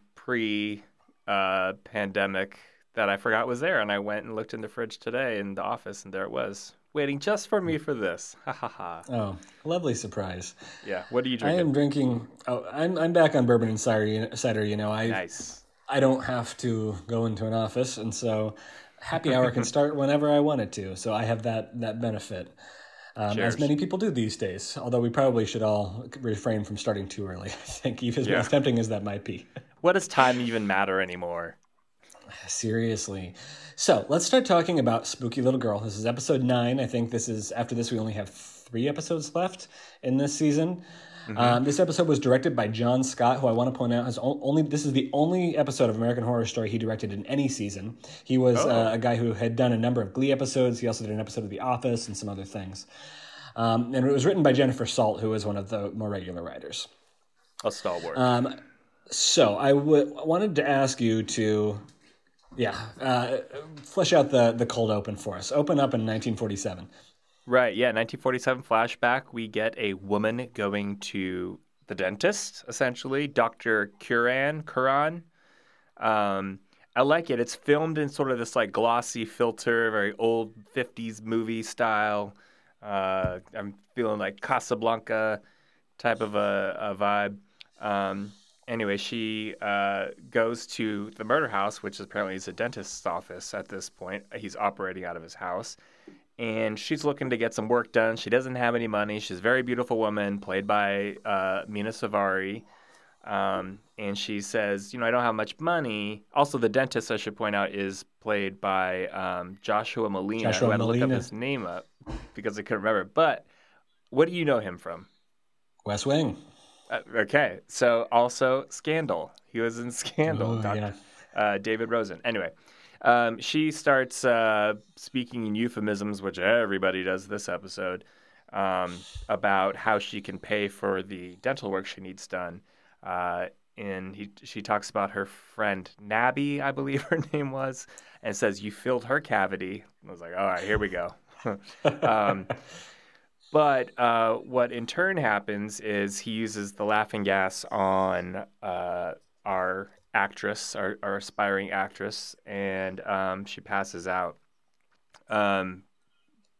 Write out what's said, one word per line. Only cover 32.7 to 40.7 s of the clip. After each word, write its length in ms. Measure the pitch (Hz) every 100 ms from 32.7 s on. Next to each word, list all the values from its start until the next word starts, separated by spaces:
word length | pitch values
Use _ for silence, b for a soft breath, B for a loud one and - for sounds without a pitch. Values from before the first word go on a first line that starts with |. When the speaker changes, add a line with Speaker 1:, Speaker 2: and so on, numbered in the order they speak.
| 113 113 104 - 98 90 B B B B
Speaker 2:
So, 320 | - - 123 -
let's 160 | 165
start 200 | - 262
talking 340 | - 170 165 165
about 260 | 120 113 -
Spooky 360 | - 120 135
Little 160 | 123 131
Girl. 220 | 117 101
This 160 | 110 101
is 100 | 113
episode 380 | 120 - 143
nine. 340 | 127 123 120 135
I 80 | 127
think 240 | 120 113
this 180 | 117 123
is, 220 | 110 104
after 220 | - 120
this, 160 | 117 113
we 80 | 113
only 140 | 110
have 160 | 107 95
three 580 | - - - - 117 135
episodes 460 | 147 156 165 147
left 320 | 170 185 - - B B B
in 120 | 127 131
this 160 | 143
season. 500 | 143 156 147 165